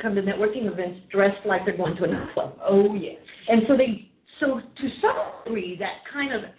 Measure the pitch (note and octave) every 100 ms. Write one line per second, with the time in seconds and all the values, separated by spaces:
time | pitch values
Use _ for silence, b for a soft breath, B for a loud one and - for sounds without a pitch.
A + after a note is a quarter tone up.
0 | A3+ G3+ F#3+ F#3+ G#3+ A#3 G#3+ F3 F3+ F3+
1 | - G3 G3 G3 G#3 F3+ - F3 E3+ E3+
2 | F3 - - - C3+ - - G3 G#3 G#3
3 | D3+ - B B - A3+ A3 C4+ B3+ G3+
4 | - _ _ - D4 B3 - - C4+ -
5 | G4+ - - - - A3+ F3+ F3+ G3 -
6 | - C#4+ C#4 A#3 -